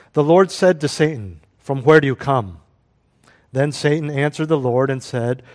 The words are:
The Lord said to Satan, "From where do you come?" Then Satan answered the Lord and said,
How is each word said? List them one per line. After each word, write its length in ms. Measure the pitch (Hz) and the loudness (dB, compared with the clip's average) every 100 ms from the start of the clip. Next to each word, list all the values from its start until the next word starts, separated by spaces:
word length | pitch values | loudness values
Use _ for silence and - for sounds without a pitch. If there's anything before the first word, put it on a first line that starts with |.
| _ | _
The 100 | 156 | 0
Lord 260 | 147 180 190 | 4 4 4
said 320 | - 185 160 | 2 0 2
to 60 | 147 | -4
Satan, 540 | - 156 131 98 82 _ _ | -2 -2 -2 -12 -16 _ _
"From 240 | - 135 | -8 0
where 180 | 127 156 | 4 6
do 60 | 139 | 4
you 80 | 120 | -2
come?" 460 | 139 131 98 82 _ _ _ _ _ _ _ _ _ | -2 -2 -4 -14 _ _ _ _ _ _ _ _ _
Then 200 | 131 147 | -4 -4
Satan 380 | - 147 156 151 | -2 -2 -2 -2
answered 380 | 139 147 151 156 | -2 -4 -4 -2
the 100 | 156 | 0
Lord 320 | 127 123 135 | 0 0 0
and 140 | 131 | -4
said, 400 | - 123 117 131 - | -6 -6 -4 -6 -10